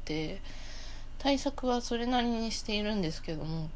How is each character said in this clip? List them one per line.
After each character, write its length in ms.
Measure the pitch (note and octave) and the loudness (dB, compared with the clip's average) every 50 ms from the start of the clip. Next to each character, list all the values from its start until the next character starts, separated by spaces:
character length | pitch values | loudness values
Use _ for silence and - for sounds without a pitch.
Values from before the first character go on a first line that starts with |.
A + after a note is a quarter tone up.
| - | -4
て、 380 | - D3+ D#3 D#3 D#3+ F3+ - - - - - - - - - - - - - - - - - | -2 -2 0 0 -2 -4 -4 -6 -6 -6 -6 -6 -6 -6 -6 -6 -6 -6 -6 -6 -6 -6 0
対 200 | - C#4 C#4 C4 | 4 4 4 4
策 280 | - C#4+ - - - B3+ | 4 0 -2 0 2 2
は 120 | B3 A#3+ | 2 2
そ 180 | A#3 - A#3+ A#3 | 2 0 0 0
れ 100 | A#3+ B3 | 2 2
な 140 | B3+ B3 | 2 4
り 60 | A#3 A#3+ | 4 2
に 240 | A#3 A3 A3+ A3 | 2 2 0 0
し 120 | - - - | -2 -2 -2
て 120 | - G#3+ | 0 0
い 80 | G#3 G#3 | 2 2
る 120 | G#3 A3 | 2 2
ん 60 | G3+ | 2
で 80 | F3+ D#3 | 2 0
す 100 | D#3+ - | 0 -2
け 140 | - - D#3+ | -4 -4 -4
ど 100 | D3+ C#3 | -2 -2
も、 240 | D#3+ D#3+ D#3+ D#3+ D#3+ - | -2 -2 -2 -2 -2 -4